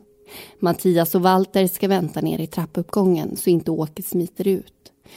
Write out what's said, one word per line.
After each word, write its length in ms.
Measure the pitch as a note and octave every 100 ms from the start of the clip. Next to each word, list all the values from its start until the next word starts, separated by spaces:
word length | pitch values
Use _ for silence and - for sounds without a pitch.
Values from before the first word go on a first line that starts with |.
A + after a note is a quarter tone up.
| _ _ - - - -
Mattias 560 | F3 E3+ F#3 E3+ E3
och 60 | F#3+
Walter 460 | F#3 F#3 F#3+ G3 F#3
ska 200 | - G3
vänta 340 | F#3+ D#3 D#3
ner 180 | D#3+ E3
i 80 | D#3+
trappuppgången 880 | - E3 - E3 G#3 F#3 E3 D3+
så 140 | - F#3+
inte 220 | E3+ E3
Åke 320 | D#3+ D#3 -
smiter 440 | - F3+ E3+ - G3
ut. 260 | F#3 - _ - _ -